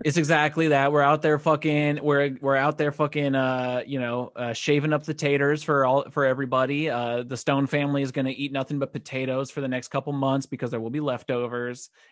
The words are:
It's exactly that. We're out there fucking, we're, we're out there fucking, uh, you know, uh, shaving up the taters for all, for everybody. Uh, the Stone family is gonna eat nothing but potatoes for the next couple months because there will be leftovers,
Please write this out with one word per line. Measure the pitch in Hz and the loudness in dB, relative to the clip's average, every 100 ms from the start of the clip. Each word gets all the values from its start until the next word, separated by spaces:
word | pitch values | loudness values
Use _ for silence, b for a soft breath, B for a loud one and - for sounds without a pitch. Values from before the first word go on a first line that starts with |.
| 151 | 0
It's | 151 | 0
exactly | 147 160 151 156 160 | 4 4 4 2 4
that. | 143 139 | 4 4
We're | 147 | 4
out | 143 151 | 4 4
there | 156 151 | 2 2
fucking, | 156 151 156 147 147 147 | 2 2 2 2 2 0
we're, | 147 143 143 131 | 2 2 2 0
we're | 135 135 | 0 2
out | 143 151 | 2 0
there | 147 | -2
fucking, | 147 147 147 143 135 | 0 -2 0 0 2
uh, | 131 127 127 123 123 | 0 0 -2 -4 -4
you | 135 | -4
know, | 120 123 123 | -4 -4 -6
uh, | - 120 | -8 -6
shaving | 113 - 147 151 | -4 0 2 2
up | 151 | 0
the | 151 | -2
taters | 151 147 143 139 151 | -4 0 2 2 0
for | 151 143 131 | 0 2 4
all, | 139 135 | 2 0
for | 143 | 0
everybody. | 135 131 135 131 131 143 156 | 0 0 0 0 0 0 -2
Uh, | 120 120 120 | -2 -2 -4
the | 123 127 | -4 -4
Stone | - 139 139 | 0 2 2
family | 147 143 143 | 0 0 0
is | 135 | -2
gonna | 131 131 | -2 -4
eat | 127 139 | -4 -4
nothing | 135 131 143 | -4 -4 -4
but | 135 | -4
potatoes | - - 135 131 131 135 | -6 -8 -6 -2 -4 -4
for | - | -6
the | 135 | -4
next | 127 - | -6 -4
couple | 143 139 | -6 -4
months | 143 135 135 135 | -2 0 0 -2
because | 135 123 | -8 -6
there | 117 | -6
will | 113 | -6
be | 143 | -4
leftovers, | 147 123 - 123 120 120 123 127 - b b | -4 -4 -4 -4 -4 -4 -6 -8 -16 b b